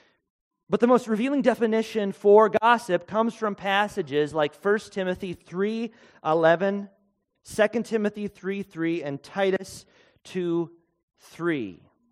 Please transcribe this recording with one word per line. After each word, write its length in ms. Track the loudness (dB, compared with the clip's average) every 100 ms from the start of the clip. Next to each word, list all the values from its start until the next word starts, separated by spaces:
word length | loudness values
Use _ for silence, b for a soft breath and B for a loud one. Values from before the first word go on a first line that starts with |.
| b b b _ _ _ -6
But 100 | 0
the 80 | 4
most 220 | 4 2
revealing 320 | -2 0 2
definition 720 | 2 2 0 0 -2 -4 -6
for 340 | 0 6 8 8
gossip 580 | 4 2 2 2 -2 -2
comes 280 | -2 -2
from 220 | -2 -6 -4
passages 800 | -2 0 0 -4 -4 -2 0
like 200 | 0 -2
First 400 | -2 -2 -2 -2
Timothy 400 | -6 -4 -4 -8
three 580 | -12 -10 -4 -4 -2 -8 b b b
eleven, 680 | 0 4 4 4 2 -2 -8 _ _ _ _ _
Second 420 | -12 0 0 0 -4
Timothy 440 | -2 -2 -4 -10
three 340 | -8 -8 -8
three, 400 | -10 -6 -4 -4
and 180 | -6 -10
Titus 640 | -10 -2 0 0 -6 -20 -20 b b b
two 480 | -12 -6 -2 -2 -4 _ _ _ _ _
three. 640 | -20 -6 -4 -4 -6 -12 _ _ _